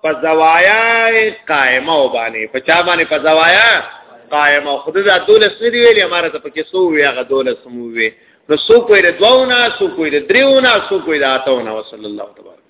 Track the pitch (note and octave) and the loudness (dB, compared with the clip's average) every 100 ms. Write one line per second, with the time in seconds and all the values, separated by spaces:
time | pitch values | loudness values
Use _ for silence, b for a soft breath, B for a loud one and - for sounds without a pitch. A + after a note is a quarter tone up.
0 | D#3+ D#3 D#3+ D#3+ D#3+ E3 F#3 A3 A#3 A#3 | -4 -2 -2 2 4 4 2 2 0 0
1 | A3+ A3+ A3 G#3+ - D3 C3 B2+ D3+ D#3 | 0 0 -2 -6 -4 -2 0 0 0 0
2 | C3 A#2+ A2+ A2+ G#2+ C3 C#3+ E3 F3 E3+ | 0 -2 -6 -8 -8 -6 -2 0 0 -2
3 | D#3 D#3 D#3 D#3 E3 F#3+ A3+ F#3 - - | -2 -2 2 4 4 4 2 0 -4 -18
4 | - - - D3 D3 C#3+ D3 C#3 D#3+ F3 | -20 -20 -6 0 2 0 -2 -6 -4 -2
5 | G3+ F#3+ - G#3+ G#3 - A#3 A#3+ A#3+ G#3+ | 0 0 4 4 4 0 -4 2 4 4
6 | F3+ F3 E3 D3+ D3 D#3 D#3 F#3 F3+ D3+ | 0 -2 -4 -8 -12 -12 -8 -2 0 0
7 | C#3+ B2+ B2 C3+ B2+ A#2 B2+ A#2+ A#2+ A#2 | 0 -2 -4 -2 -2 -6 -12 -16 -12 -6
8 | A2 _ b b - D3 - A#3 A#3 G3+ | -6 _ b b -4 -4 4 2 4 2
9 | F3 E3+ G#3+ C4 B3+ B3 A#3 A#3 F#3+ D#3+ | 2 2 2 2 2 0 -2 -2 -6 -4
10 | D#3 C#3+ C#3+ A3 C4+ C4+ B3+ G#3+ - F#3+ | -4 -4 0 2 4 4 2 0 -2 -6
11 | D#3 D3+ C3+ C3 C#3+ B2+ A2+ A2 - A2 | -4 -2 -2 -2 -2 -4 -4 -10 -12 -16
12 | G#2+ G#2 G2+ - F#2+ F2+ | -14 -12 -14 -20 -20 _